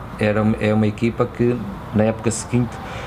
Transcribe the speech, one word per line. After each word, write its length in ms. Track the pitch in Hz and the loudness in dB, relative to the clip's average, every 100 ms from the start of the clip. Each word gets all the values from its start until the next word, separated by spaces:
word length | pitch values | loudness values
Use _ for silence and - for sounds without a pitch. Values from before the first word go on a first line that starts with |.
| - - | -8 -2
era, 260 | 107 104 107 113 | 2 2 2 2
é 120 | 107 | 2
uma 140 | 107 107 | 4 2
equipa 400 | 107 117 - 123 | 2 0 0 -2
que, 320 | - 120 123 - - - | 2 0 0 -4 -10 -2
na 120 | 107 | 2
época 260 | 107 110 113 | 2 2 -2
seguinte, 400 | - - 120 117 - - - | -4 -2 0 0 -4 -10 -10